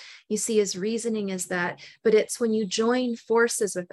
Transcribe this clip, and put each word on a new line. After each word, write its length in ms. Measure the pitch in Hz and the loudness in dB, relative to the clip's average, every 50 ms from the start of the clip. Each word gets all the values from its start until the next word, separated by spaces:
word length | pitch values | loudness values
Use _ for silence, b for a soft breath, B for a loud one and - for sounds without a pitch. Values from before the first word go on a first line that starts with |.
| B B B B B _ | B B B B B _
you 80 | 214 | -4
see 220 | 208 - - 226 214 | -4 -2 0 2 2
his 200 | 208 185 - 185 | 2 2 -2 -4
reasoning 520 | 180 214 226 226 226 233 220 214 202 190 | -4 -4 -4 -4 -4 -4 -4 -4 -4 -4
is 160 | 190 185 - | -4 -6 -6
that, 340 | - 185 180 175 170 - B B B B B _ | -4 -4 -4 -4 -4 -6 B B B B B _
but 100 | 220 214 | 4 4
it's 280 | 214 - - - - | 4 4 2 -2 -2
when 100 | 247 226 | -2 0
you 140 | 220 220 220 | 0 0 -2
join 500 | 185 - - 220 233 240 254 254 247 233 | -2 -2 0 2 2 2 2 0 -2 -4
forces 580 | 233 - _ 226 233 233 240 - - 220 190 - | -6 -4 _ 2 2 2 2 2 -2 -4 -4 -4
with 160 | 185 180 - | -6 -8 -8